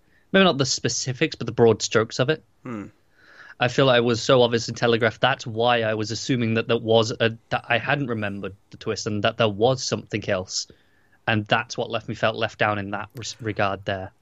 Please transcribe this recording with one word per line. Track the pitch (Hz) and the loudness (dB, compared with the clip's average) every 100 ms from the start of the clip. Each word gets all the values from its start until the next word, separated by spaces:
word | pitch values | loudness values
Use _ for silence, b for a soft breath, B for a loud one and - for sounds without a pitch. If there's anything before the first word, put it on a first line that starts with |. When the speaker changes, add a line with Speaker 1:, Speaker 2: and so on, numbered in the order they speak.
| _ _ _ | _ _ _
Speaker 1:
Maybe | 190 | 4
not | 196 135 | 4 4
the | |
specifics, | 131 - 120 - - 127 160 - | 0 -2 -4 -4 -6 -2 -2 -2
but | 120 | -6
the | |
broad | 117 117 110 | 4 6 6
strokes | - 113 113 - | 2 0 0 -2
of | 143 | -2
it. | 156 _ _ | -2 _ _
Speaker 2:
Hmm. | 127 110 98 _ _ B B B B B | -10 -10 -10 _ _ B B B B B
Speaker 1:
I | 123 | 0
feel | - | 2
like | 135 120 | 4 4
it | |
was | 120 117 | 2 0
so | - 135 | 4 4
obvious | 120 117 117 | 6 2 -4
and | 113 | -2
telegraphed. | 123 113 117 - | 0 2 0 2
That's | 131 135 127 | 0 0 -6
why | 110 120 120 | -2 2 2
I | 110 | 0
was | 110 107 | -2 -4
assuming | 113 - 127 113 | -6 -2 0 0
that | 113 117 | 0 0
there | 117 | -2
was | 110 113 113 | 4 4 4
a, | 131 113 113 _ | 0 -2 -2 _
that | 123 - | -8 -2
I | 120 | -2
hadn't | 135 143 127 | 0 -2 -2
remembered | 113 104 98 98 98 _ | -4 -6 -8 -10 -14 _
the | - | -10
twist | 113 104 113 | -6 -6 -4
and | 104 | -2
that | 113 113 | -2 2
there | 113 | 0
was | 101 117 131 | 2 2 2
something | - 107 - 107 104 | -2 -6 -4 -6 -2
else. | 95 95 - - b b b b b - | -4 -4 -8 -10 b b b b b -2
And | 110 107 | -2 0
that's | 117 113 - | -2 -2 -8
what | 113 | -6
left | 113 - | -6 -8
me, | |
felt | 113 110 113 | -2 -2 -2
left | 110 - | -8 -2
down | 110 104 | -2 -2
in | 98 | -6
that | 101 - - | -8 -10 -12
res-, | 107 - | -14 -8
regard | 110 104 101 95 | -8 -2 -2 -2
there. | 98 95 95 _ | -6 -8 -8 _